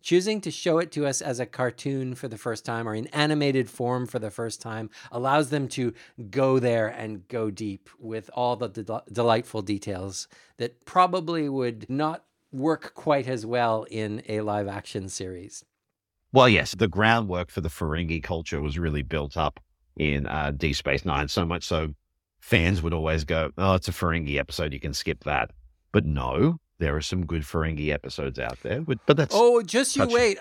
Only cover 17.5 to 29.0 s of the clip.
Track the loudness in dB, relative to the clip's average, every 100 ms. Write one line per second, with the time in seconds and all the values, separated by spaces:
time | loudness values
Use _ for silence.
17.5 | -4 -6 -4 -2 -2 -2 -2 -4 -6 -4
18.5 | -4 -2 -2 -2 -2 -2 -4 -4 0 -2
19.5 | -2 -10 _ _ -2 0 0 -2 -2 -2
20.5 | -2 -2 -2 -2 -2 0 -2 0 0 0
21.5 | -2 -2 -2 -2 -6 _ _ _ _ 0
22.5 | 2 4 2 0 -2 0 0 0 -2 -2
23.5 | 0 2 2 0 -2 0 0 -2 -2 -4
24.5 | -4 -4 -4 -6 -6 -6 -6 -2 -2 -2
25.5 | -6 -20 _ _ 2 2 0 0 2 2
26.5 | 0 _ -4 -2 -2 -2 -4 -2 -4 -4
27.5 | -2 -2 -2 -2 -2 -4 -6 -6 -4 -6
28.5 | -6 -4 -4 -2 0